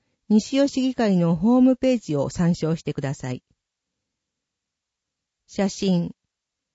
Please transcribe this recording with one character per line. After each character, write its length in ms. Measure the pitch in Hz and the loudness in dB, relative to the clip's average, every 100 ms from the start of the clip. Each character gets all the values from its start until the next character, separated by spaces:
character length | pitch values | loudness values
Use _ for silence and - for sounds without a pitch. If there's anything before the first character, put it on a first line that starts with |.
| _ _ - | _ _ 0
西 320 | 214 - 269 | 0 2 0
尾 80 | 277 | 0
市 120 | 262 | 0
議 140 | 262 | -2
会 240 | 247 220 180 | 0 0 2
の 180 | 170 165 | 2 0
ホ 220 | 214 254 | 2 4
ー 20 | |
ム 160 | 254 254 | 4 4
ペ 180 | 262 | 0
ー 60 | 247 | 0
ジ 160 | - 143 | -2 -4
を 140 | 131 | -2
参 240 | - 170 | -2 -2
照 220 | 175 160 165 | 0 -2 -4
し 60 | |
て 120 | - | -6
く 80 | - | -6
だ 100 | 139 | -8
さ 200 | 143 127 | -8 -10
い。 100 | 127 _ _ _ _ _ _ _ _ _ _ _ _ _ _ _ _ _ _ _ _ _ | -10 _ _ _ _ _ _ _ _ _ _ _ _ _ _ _ _ _ _ _ _ _
写 220 | - 196 | -4 -4
真、 460 | - 196 175 170 - _ _ _ _ _ | -2 0 0 -2 -10 _ _ _ _ _